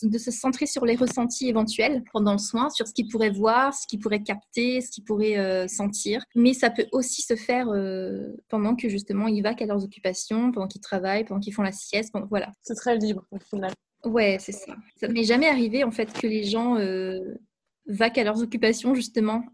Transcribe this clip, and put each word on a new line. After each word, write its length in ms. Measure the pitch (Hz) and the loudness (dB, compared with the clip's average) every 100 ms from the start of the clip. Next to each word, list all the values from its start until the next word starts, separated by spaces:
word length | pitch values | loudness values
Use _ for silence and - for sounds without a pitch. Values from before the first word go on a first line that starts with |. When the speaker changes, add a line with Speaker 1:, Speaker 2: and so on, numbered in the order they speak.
Speaker 1:
de 160 | 220 220 | 0 0
se 140 | 240 | -2
centrer 340 | 233 262 262 294 | -2 -2 0 -2
sur 200 | - 240 | 0 2
les 100 | 240 | 4
ressentis 520 | 247 254 240 - 254 | 2 2 -2 -2 0
éventuels 560 | 220 220 - 226 269 - | 2 2 2 0 0 -2
pendant 220 | 220 208 | 0 2
le 60 | 202 | 2
soin, 300 | 202 226 285 | 0 -2 0
sur 160 | - 226 | -2 -4
ce 60 | |
qu'ils 140 | - 214 | -2 -2
pourraient 220 | 226 220 | 2 2
voir, 440 | 202 220 233 277 | 2 4 4 2
ce 140 | 277 - | -2 -8
qu'ils 120 | 208 | -6
pourraient 240 | 208 208 | -2 -2
capter, 580 | 214 202 - - 247 254 | -2 -8 -6 -2 0 0
ce 100 | 247 | -4
qu'ils 140 | - 202 | -8 -4
pourraient, 320 | 208 214 208 | 0 2 2
euh, 300 | 190 185 185 | 2 0 -2
sentir. 580 | - 202 202 202 214 - 233 | -2 -4 -2 -2 -4 -2 4
Mais 160 | 240 | 4
ça 180 | 254 233 | 6 2
peut 180 | 240 - | 2 0
aussi 300 | 262 247 - | 0 -2 -2
se 160 | - 226 | -2 -2
faire, 320 | 214 247 240 | 0 0 0
euh, 640 | 202 190 190 190 196 214 - - | 0 -2 -4 -6 -6 -8 -12 -6
pendant 260 | 220 208 240 | -2 0 0
que, 140 | 240 | 0
justement, 380 | 196 202 202 220 | -2 -2 -2 0
ils 160 | 208 | 0
vaquent 180 | 202 240 | 0 -2
à 60 | 214 | -2
leurs 180 | 202 196 | -2 -2
occupations, 680 | - 185 185 - 220 247 | -4 -4 -4 -4 0 0
pendant 160 | 240 190 | 0 -4
qu'ils 140 | - | -8
travaillent, 420 | - 190 190 202 | -6 -4 0 -2
pendant 160 | 220 196 | -2 -4
qu'ils 140 | 208 | -4
font 80 | 208 | -2
la 100 | 196 | -2
sieste, 400 | 196 - 202 220 | -2 -4 -4 -2
pendant, 160 | 202 202 | -6 -4
voilà. 240 | 208 190 - | -4 -4 -8
Speaker 2:
C'est 120 | - 220 | -12 -4
très 220 | 254 233 | 0 2
libre, 260 | 214 190 - | 0 -2 -8
au 80 | 196 | -16
final. 320 | - 202 190 190 _ _ | -10 -6 -6 -8 _ _
Speaker 1:
Ouais, 340 | 233 226 208 190 | -2 2 4 2
c'est 100 | - | -4
ça. 240 | 202 - - - - | -12 -14 -18 -20 -8
Ça 80 | - | -2
m'est 160 | 233 | 0
jamais 240 | 220 247 311 | 4 6 6
arrivé, 380 | 269 233 240 262 | 4 2 2 0
en 60 | |
fait, 200 | 220 220 | 0 -4
que 160 | - 226 | -2 -2
les 160 | 214 | 0
gens, 320 | 202 220 240 240 | 0 0 2 2
euh, 460 | 196 185 185 185 190 - _ _ _ _ - | 2 -2 -4 -6 -8 -12 _ _ _ _ -6
vaquent 280 | 202 226 247 | 0 2 2
à 80 | 214 | 0
leurs 160 | 214 | 0
occupations, 520 | 233 233 226 226 233 262 | -2 2 2 2 2 0
justement. 480 | 233 - 214 226 240 | 0 0 2 0 -2